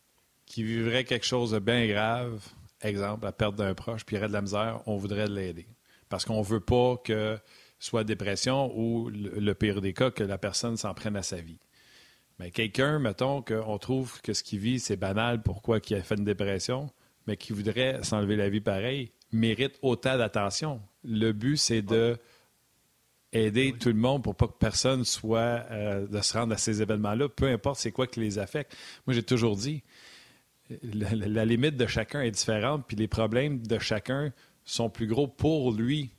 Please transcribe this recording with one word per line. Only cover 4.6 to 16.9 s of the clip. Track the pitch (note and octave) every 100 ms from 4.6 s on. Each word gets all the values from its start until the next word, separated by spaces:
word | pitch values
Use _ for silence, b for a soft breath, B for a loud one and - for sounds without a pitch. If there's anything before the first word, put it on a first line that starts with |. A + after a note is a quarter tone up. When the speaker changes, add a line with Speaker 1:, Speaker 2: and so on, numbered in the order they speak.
| A2+ A2+ A2+
Speaker 1:
on | G2+
voudrait | G2 G2+ G#2+
l'aider. | G2+ F#2 F2 E2+ A2+ _ b b
Parce | F#2+ -
qu'on | A2
veut | G2+ A2
pas | - B2 B2 B2
que | - A2 G#2+ A2 - B B B
soit | - A#2
dépression | A2 G#2 G2+ F#2+ - C3+ C3 A2
ou, | A2+ A#2 A#2
le, | G#2 G2+ G#2
le | G#2 G2
pire | G#2+ G2
des | G2
cas, | F#2 C3
que | -
la | G2+ G2
personne | G#2 - A#2+ A2+
s'en | G#2
prenne | F#2 A2+ G2+
à |
sa | F#2 F2+
vie. | E2 E2 _ b b b b b b -
Mais | F2+
quelqu'un, | F2 A2+ G2 C3+ D3+
mettons, | B2 G2 C3 C#3
qu'on | A#2+ A2 A2 G#2
trouve | - C3 B2+ -
que | -
ce | G#2
qu'il | - G#2
vit, | G#2+ B2+
c'est | - G2
banal, | F#2+ G2+ A#2 A#2+
pourquoi | G#2 F#2 - A2
qu'il | - G#2
a |
fait | F2+ G#2+
une |
dépression, | G#2 G2 G2+ F#2+ - B2+ C#3+